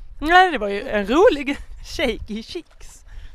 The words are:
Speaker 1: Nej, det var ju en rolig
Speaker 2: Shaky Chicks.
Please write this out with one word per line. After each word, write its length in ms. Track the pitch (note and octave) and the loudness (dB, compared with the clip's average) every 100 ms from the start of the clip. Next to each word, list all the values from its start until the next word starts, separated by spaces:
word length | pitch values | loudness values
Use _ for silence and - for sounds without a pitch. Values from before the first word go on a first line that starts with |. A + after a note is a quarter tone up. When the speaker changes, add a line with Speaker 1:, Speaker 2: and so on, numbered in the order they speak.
| - - | -12 -6
Speaker 1:
Nej, 320 | D4 F4+ F#4 | 4 6 6
det 60 | C4+ | 2
var 100 | G3+ | -4
ju 220 | G3+ - | -4 -4
en 180 | G#3 G3 | -2 2
rolig 500 | C#4+ G#4+ C#4+ C4+ C#4+ - - | 6 6 6 0 -6 -8 -14
Speaker 2:
Shaky 600 | - - C4+ - - G#3+ | -10 -4 -4 -4 -8 -10
Chicks. 640 | A3 F4 - - - - - - - | -10 -14 -14 -18 -20 -20 -20 -16 -16